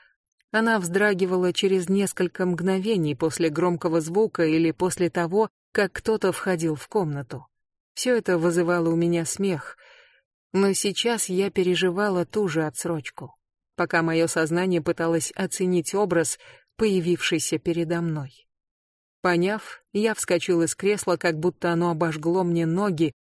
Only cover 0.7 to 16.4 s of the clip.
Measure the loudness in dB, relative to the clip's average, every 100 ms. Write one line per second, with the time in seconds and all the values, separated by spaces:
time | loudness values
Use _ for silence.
0.7 | 2 0 2 2 2 0 2 0 2 2
1.7 | 2 2 0 0 -2 -4 -2 -2 0 0
2.7 | 0 0 0 0 0 -2 0 -2 0 0
3.7 | 0 0 -2 0 0 0 0 2 2 2
4.7 | 0 -2 0 -2 0 0 0 0 _ _
5.7 | -2 -2 -2 -2 0 0 0 -2 0 -2
6.7 | -4 -4 -2 -2 -4 -8 -14 -16 _ _
7.7 | _ _ -4 0 0 2 2 2 2 2
8.7 | 2 2 2 2 0 -2 -2 -2 -2 -6
9.7 | -18 -20 -20 -20 _ _ _ _ 0 2
10.7 | 2 -2 -2 -2 -2 0 0 0 0 0
11.7 | 2 0 0 0 0 0 -2 0 0 -2
12.7 | -4 -4 -6 -8 -14 -18 _ _ _ _
13.7 | -6 -2 0 2 2 2 0 0 0 0
14.7 | 0 0 -2 0 0 -2 -4 -4 -2 0
15.7 | 0 0 -2 0 0 0 -4